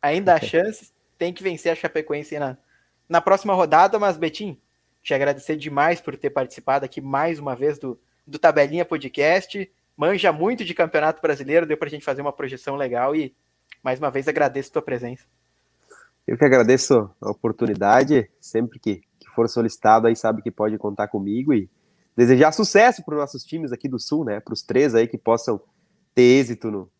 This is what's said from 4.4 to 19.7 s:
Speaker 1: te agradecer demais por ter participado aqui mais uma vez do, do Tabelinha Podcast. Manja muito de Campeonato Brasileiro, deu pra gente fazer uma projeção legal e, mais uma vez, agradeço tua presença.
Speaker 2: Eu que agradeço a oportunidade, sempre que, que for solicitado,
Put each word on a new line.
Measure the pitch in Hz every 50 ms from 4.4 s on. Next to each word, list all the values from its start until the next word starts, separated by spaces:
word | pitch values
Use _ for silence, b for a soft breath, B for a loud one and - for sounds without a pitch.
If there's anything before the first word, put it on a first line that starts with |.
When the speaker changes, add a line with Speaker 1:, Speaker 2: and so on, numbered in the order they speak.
| 208 202 143 _ _ _ _ _ _ _ _ _
Speaker 1:
te | _ - 147
agradecer | 135 139 143 139 139 - - 156
demais | 151 139 156 143 139 147 165 175 170
por | - - 131 -
ter | - 143
participado | 139 143 131 127 - - - - 135 143 135
aqui | 131 - -
mais | 139 135 135 135 151 165 170 147
uma | 147 139 131
vez | 120 135 151 151 143
do, | - 131 120 _ _ _ _ _ _
do | - 147 151
Tabelinha | - 165 147 151 143 139 147 170 175
Podcast. | 170 170 156 135 131 _ - 143 151 170 196 190 - - 202 190 - _ _ _ _ _
Manja | _ 151 165 196 190 185 190
muito | 160 151 165 208 254 226 220
de | 165 175
Campeonato | - 175 160 - 156 151 156 160 -
Brasileiro, | - 165 147 135 139 135 147 165 170
deu | 151 156 151
pra | - 147
gente | 143 147 -
fazer | - 135 135
uma | 143 147 139
projeção | _ 143 131 135 127 - - 139
legal | 139 139 127 120 120 123 135 147
e, | 156 151 131 _ _ _ _ _ _ _ _ - _ _
mais | 131 127 127
uma | 151 143
vez, | 127 135 135 156
agradeço | 147 139 147 139 123 139 135 -
tua | _ 156
presença. | 147 - 131 120 123 120 123 - _ _ _ _ _ _ _ _ _ _ _ _ b b b b b b b _ _ -
Speaker 2:
Eu | 120 120
que | 151
agradeço | 143 127 131 117 110 127 135 - - 143 120 107 98 _ _
a | - 110
oportunidade, | 104 _ - 117 107 _ 120 104 104 87 101 101 110 127 139 135 151 135 107 - _ _
sempre | _ - - 113 117 113 - -
que, | _ 110 101 87 _ _ _ _
que | _ -
for | - - 117 113
solicitado, | - 123 113 113